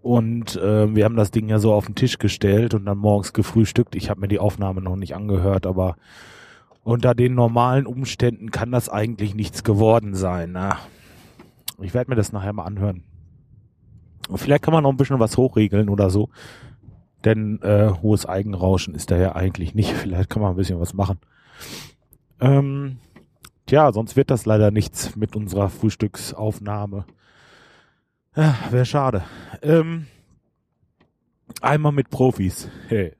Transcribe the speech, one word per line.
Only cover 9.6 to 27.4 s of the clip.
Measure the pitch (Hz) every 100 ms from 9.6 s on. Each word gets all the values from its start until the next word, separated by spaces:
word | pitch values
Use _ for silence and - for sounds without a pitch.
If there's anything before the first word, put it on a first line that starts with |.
geworden | - 101 110 113 107 95
sein, | 95 90 85
ne? | 90 95 - - _ - - - _ - _ - -
Ich | 95
werd | 123 123
mir | 113
das | 101
nachher | 104 98
mal | 104
anhören. | 85 101 101 92 - - - - _ - _ _ _ - - - -
Und | 92
vielleicht | - 143
kann | -
man | 160
noch | 143
ein | 131
bisschen | 139 135
was | 110 -
hochregeln | 120 - 107 101 107
oder | 101 98
so. | 95 107 - - - - - - - _ _
Denn, | 107 110 107 107
äh, | - 104 107 90
hohes | 104 104 -
Eigenrauschen | 95 104 95 92 92 - 78
ist | -
da | 87
ja | 92 -
eigentlich | 92 92 82
nicht. | 107 104
Vielleicht | - - 87 98
kann | 110
man | 104
ein | 90
bisschen | 95 90
was | 85
machen. | 95 92 92 _ _ _ - - - - _ _ _ _ _
Ähm, | 127 139 139 139 139 131 _ _ _ _ - _ -
tja, | 143 151
sonst | 104 113 -
wird | 135
das | 117 -
leider | 107 104
nichts | 107 - - - 104
mit | 107 107
unserer | 104 95 98
Frühstücksaufnahme. | - 110 - 104 - - - 110 101 104 104 104 101 101 _ _ _